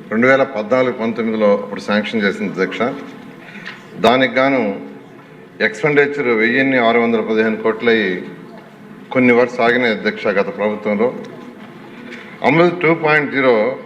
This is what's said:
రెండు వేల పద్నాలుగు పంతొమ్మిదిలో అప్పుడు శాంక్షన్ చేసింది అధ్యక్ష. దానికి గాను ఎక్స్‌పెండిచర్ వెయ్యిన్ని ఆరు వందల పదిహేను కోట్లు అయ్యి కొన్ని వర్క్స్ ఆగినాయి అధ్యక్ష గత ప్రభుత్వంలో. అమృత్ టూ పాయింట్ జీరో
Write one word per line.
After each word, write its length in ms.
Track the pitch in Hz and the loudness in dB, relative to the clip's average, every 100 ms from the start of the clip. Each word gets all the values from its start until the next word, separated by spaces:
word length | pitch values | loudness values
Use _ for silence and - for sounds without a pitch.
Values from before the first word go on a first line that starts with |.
| - | -6
రెండు 160 | 110 127 | 2 4
వేల 160 | 135 | 4
పద్నాలుగు 500 | 131 107 104 127 127 | 2 -2 0 0 0
పంతొమ్మిదిలో 640 | 113 113 117 113 110 104 101 | -2 -4 -2 -2 2 2 2
అప్పుడు 220 | - - | -2 -8
శాంక్షన్ 420 | - 104 107 113 | -2 -2 0 0
చేసింది 300 | 101 - 98 | 0 -2 -4
అధ్యక్ష. 260 | 82 92 - 120 143 - - - - - - - - - - 110 | -2 -2 -2 -4 -6 -12 -18 -20 -20 -20 -18 -16 -18 -16 0 2
దానికి 280 | 127 127 | 4 2
గాను 560 | 120 135 131 104 95 - - - - - - - - | 2 2 2 0 -4 -10 -18 -20 -20 -20 -20 -14 -4
ఎక్స్‌పెండిచర్ 680 | 110 - 151 143 143 143 123 | -4 -2 0 2 2 0 0
వెయ్యిన్ని 500 | 110 113 127 135 131 | 0 2 2 2 2
ఆరు 220 | 117 117 | 2 2
వందల 220 | 117 113 | 2 0
పదిహేను 340 | 104 110 110 107 | 0 0 0 0
కోట్లు 340 | 110 107 117 | -2 0 2
అయ్యి 400 | 113 98 90 - - - - - - - - - | 2 2 -4 -8 -14 -18 -20 -20 -20 -20 -20 -4
కొన్ని 220 | 131 123 | 2 4
వర్క్స్ 260 | 120 123 - | 4 4 2
ఆగినాయి 340 | 117 123 123 101 | 0 2 0 0
అధ్యక్ష 300 | 104 101 110 | -2 -2 -2
గత 300 | 98 95 92 | 0 -2 -2
ప్రభుత్వంలో. 560 | 104 104 107 104 123 - - - - - - - - - - - - - | -4 -2 -2 0 0 -2 -12 -16 -18 -20 -20 -20 -20 -18 -18 -18 -18 -2
అమృత్ 380 | 113 156 175 170 | 2 4 2 2
టూ 120 | 156 | 0
పాయింట్ 380 | 160 156 151 139 | 2 2 2 0
జీరో 480 | 127 131 113 113 135 | 2 4 4 2 -4